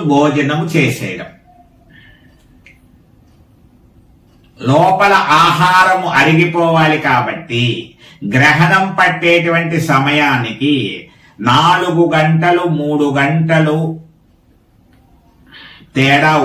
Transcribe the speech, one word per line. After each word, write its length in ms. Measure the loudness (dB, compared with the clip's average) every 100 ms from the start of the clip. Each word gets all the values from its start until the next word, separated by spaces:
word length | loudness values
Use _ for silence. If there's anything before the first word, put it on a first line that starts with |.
| 0
భోజనం 480 | 2 2 0 -2 -2 -2 -2
చేసేయడం. 540 | -2 -4 -10 -12 -16 -20 _ _ _ _ _ -20 -20 -20 _ _ _ _ -20 -20 _ _ _ _ _ _ _ _ _ _ _ _ _ _ _ _ _ -10
లోపల 540 | 0 2 2 2 2 2 2 2
ఆహారము 640 | 2 2 2 4 4 2 0 0
అరిగిపోవాలి 800 | 2 2 0 0 0 2 0 0 -2
కాబట్టి 540 | -2 -2 -8 -8 -4 -2 -4 -10 -20 -20 -12 -4 0
గ్రహణం 480 | 2 2 2 2 0 0
పట్టేటువంటి 800 | -2 0 0 2 2 -2 -2 -4 0
సమయానికి 840 | 0 0 0 0 -2 -4 -4 -2 -2 -4 -10 -16 _ _ -8
నాలుగు 640 | -2 2 2 0 0 0 0 2
గంటలు, 480 | 2 2 2 0 -2 -4
మూడు 240 | -2 -2 -2 0
గంటలు 600 | -2 0 0 0 0 -2 -4 -8 -16 _ _ _ _ _ _ _ _ _ _ _ _ _ _ -20 -20 -20 -10 -2
తేడా 360 | 0 2 2 0